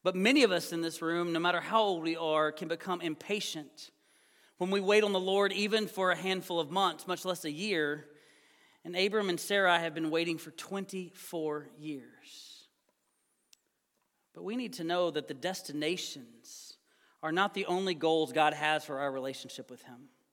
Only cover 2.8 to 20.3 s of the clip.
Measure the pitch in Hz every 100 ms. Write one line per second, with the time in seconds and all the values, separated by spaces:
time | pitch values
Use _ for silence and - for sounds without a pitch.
2.8 | 190 175 170 151 - 208 - 160 143 -
3.8 | - _ _ _ _ _ _ _ 180 196
4.8 | 190 208 208 190 185 196 196 190 208 220
5.8 | 214 - 185 165 185 190 - 170 147 185
6.8 | 185 151 - 175 185 175 160 147 214 175
7.8 | 147 151 - - _ _ _ _ _ _
8.8 | 165 180 196 214 202 175 - 202 185 170
9.8 | 165 156 160 160 170 160 156 - - 196
10.8 | 190 190 175 - - 170 156 147 180 151
11.8 | 156 143 120 - - - - - - _
12.8 | _ _ _ _ _ _ _ - _ _
13.8 | _ _ _ _ _ - 175 240 233 170
14.8 | 165 175 175 151 139 139 160 185 - 151
15.8 | 151 180 - 143 117 - - - - -
16.8 | _ _ _ _ 156 170 202 196 180 185
17.8 | 190 156 160 160 147 139 151 147 151 156
18.8 | 151 139 143 135 135 131 127 - 123 123
19.8 | - 123 135 _ _